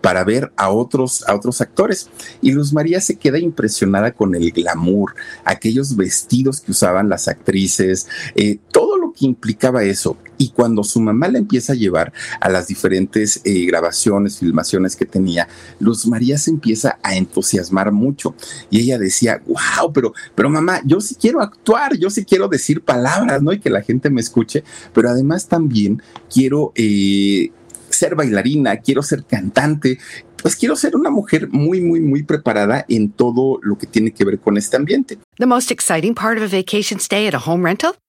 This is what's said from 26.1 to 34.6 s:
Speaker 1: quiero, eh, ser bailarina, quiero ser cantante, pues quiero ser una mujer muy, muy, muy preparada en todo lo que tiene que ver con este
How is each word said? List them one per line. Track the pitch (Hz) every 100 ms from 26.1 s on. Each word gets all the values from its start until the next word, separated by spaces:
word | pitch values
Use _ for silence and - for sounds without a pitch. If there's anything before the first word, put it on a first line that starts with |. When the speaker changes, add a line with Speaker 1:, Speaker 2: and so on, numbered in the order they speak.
| - -
Speaker 1:
quiero, | 127 131 147 151 -
eh, | 110 101 98 98 101 98 - - - - -
ser | - 156 156
bailarina, | 139 101 107 147 123 98
quiero | - 135
ser | 143 143
cantante, | - 110 - - 143 151 135 127 - - - -
pues | 160 -
quiero | 240 302
ser | - 254
una | 302
mujer | 220 202 160 -
muy, | 139 147 185
muy, | 170 165
muy | 156 139
preparada | 151 151 - 104 101 131 -
en | 113 104
todo | - 123 120 135 131
lo | 101 101
que | -
tiene | 113 110
que | - 98
ver | 98
con | -
este | 101